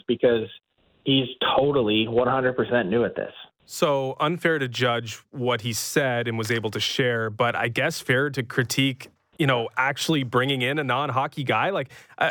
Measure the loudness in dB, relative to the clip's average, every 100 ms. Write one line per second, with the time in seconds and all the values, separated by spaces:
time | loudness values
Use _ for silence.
0 | -2 2 4 4 -2 -12 _ _ _ _
1 | 0 2 0 -2 0 2 4 2 2 2
2 | 2 2 2 2 0 0 0 2 2 2
3 | 0 -2 -8 -10 -20 _ _ -2 0 0
4 | -2 -2 -2 0 0 0 -2 0 0 0
5 | -4 -14 _ -6 -2 -2 -2 -6 -2 0
6 | 2 0 -2 -4 -2 -2 -2 -4 -4 0
7 | 0 0 -4 -2 -2 0 -2 -2 -2 -4
8 | 0 0 0 -4 -4 -2 -2 0 0 -2
9 | -14 _ _ -2 2 2 0 0 -2 0
10 | 0 0 2 0 0 0 0 0 0 0
11 | 0 0 -2 -4 0 2 2 -2 -6 -12
12 | -20 -2 0